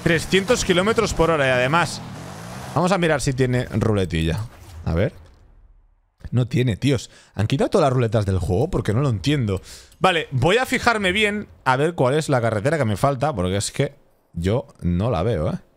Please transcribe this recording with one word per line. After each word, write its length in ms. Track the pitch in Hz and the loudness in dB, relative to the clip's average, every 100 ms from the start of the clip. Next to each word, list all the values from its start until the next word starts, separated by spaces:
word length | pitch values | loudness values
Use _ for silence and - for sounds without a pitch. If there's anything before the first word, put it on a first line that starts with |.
Trescientos 600 | 165 165 - 185 190 240 | 2 0 2 0 2 0
kilómetros 500 | - 175 196 226 214 | 2 2 2 2 0
por 180 | - 165 | 2 2
hora 160 | 160 135 | 2 2
y 20 | |
además, 520 | 127 127 160 165 - - - - - - - - - | 2 2 2 0 -4 -14 -14 -14 -16 -14 -14 -6 -2
vamos 160 | 180 | 0
a 60 | 190 | 2
mirar 240 | 165 147 | 2 0
si 120 | - | 0
tiene 320 | 131 131 123 123 | 0 0 0 -2
ruletilla. 720 | 110 107 104 92 82 80 98 113 - - - - | -2 0 0 0 0 0 -2 -6 -14 -20 -12 -4
A 80 | |
ver. 200 | 80 117 - - - - - - - _ _ _ _ - | 0 0 -4 -20 -20 -20 -20 -20 -20 _ _ _ _ -4
No 160 | 117 120 | -2 0
tiene, 280 | - 127 90 | 0 0 0
tíos. 340 | 131 135 - - - - | 0 0 -2 -20 -20 -4
¿Han 120 | 104 | -2
quitado 220 | 143 262 | 0 2
todas 160 | 214 147 | 2 2
las 80 | |
ruletas 320 | 127 117 110 101 | 2 2 0 0
del 140 | 92 | -2
juego? 300 | 85 92 151 | 0 0 0
Porque 240 | - - | -2 0
no 80 | 104 | 0
lo 80 | 143 | 0
entiendo. 520 | 107 135 147 110 95 - - - - | 0 0 0 0 -2 -6 -20 -20 0
Vale, 280 | 185 175 147 | 2 2 -2
voy 260 | 131 139 214 | 0 2 2
a 80 | 254 | 2
fijarme 460 | 254 - 226 196 | 0 2 2 0
bien 360 | 190 208 208 - - - | 0 0 -2 -8 -6 0
a 120 | 131 | 2
ver 160 | 151 | 0
cuál 220 | 170 131 147 | 0 0 2
es 140 | 156 | 0
la 120 | 131 | 0
carretera 360 | 113 107 107 160 | 2 0 0 0
que 80 | 123 | 0
me 120 | 101 | 0
falta, 360 | 139 139 143 | 0 0 -2
porque 240 | 127 90 98 | -2 -2 -2
es 140 | - | -4
que 240 | - 147 - _ _ _ | -2 -4 -4 _ _ _
yo 340 | 85 87 117 - - | -4 -2 -2 -4 -8
no 280 | 87 87 110 | -4 -2 0
la 140 | 98 | 0
veo, 280 | 90 101 76 | -2 -2 -2
¿eh? 80 | - - | -4 -12